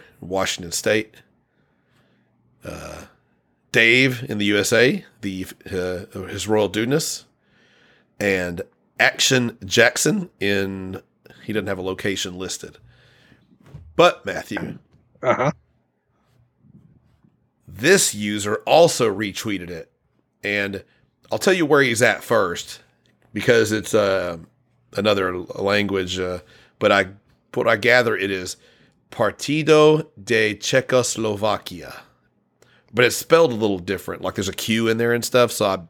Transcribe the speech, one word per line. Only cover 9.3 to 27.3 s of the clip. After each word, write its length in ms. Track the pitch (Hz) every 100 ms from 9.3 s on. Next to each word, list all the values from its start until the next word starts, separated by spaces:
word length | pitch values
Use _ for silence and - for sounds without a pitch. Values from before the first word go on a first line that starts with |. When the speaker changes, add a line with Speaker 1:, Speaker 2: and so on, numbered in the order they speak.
| 131 120 -
Speaker 1:
Jackson 680 | 95 117 117 - - 214 - _
in, 600 | 101 101 98 95 95 95 - _ _ -
he 100 | -
doesn't 140 | 107 98
have 100 | 92
a 60 |
location 560 | 92 95 107 95 92 90
listed. 380 | 90 - - - _ _ _ _ _ _ _ _ _ - - -
But, 300 | 175 - 98
Matthew, 540 | 90 - 101 - - _ _ _ _
Speaker 2:
Uh-huh. 300 | - 113 127 - _ _ _ _ _ _ _ _ _ _ _ - _ _ _ _ _ _ _ _ -
Speaker 1:
this 480 | 92 135 196 - 104
user 400 | 104 104 104 107 -
also 480 | 143 170 - 113
retweeted 560 | 98 104 90 113 95 87
it, 220 | 82 - _ _ _ _ _
and 400 | 104 104 101 98 - _ _ _ _
I'll 60 | 110
tell 160 | -
you 120 | 190 147
where 160 | 143
he's 180 | 135 110
at 220 | 117 98
first, 560 | - 113 92 87 - - _ _ _ _ _
because 380 | 104 113 117 107
it's, 220 | 110 -
uh, 440 | 110 101 95 87 85 - _ _ _ _ -
another 380 | 104 101 92 90
l-, 100 | - -
language, 640 | 98 104 101 95 92 92
uh, 200 | 90 90 - _ _ _
but 120 | 107
I, 160 | 101 95 101 _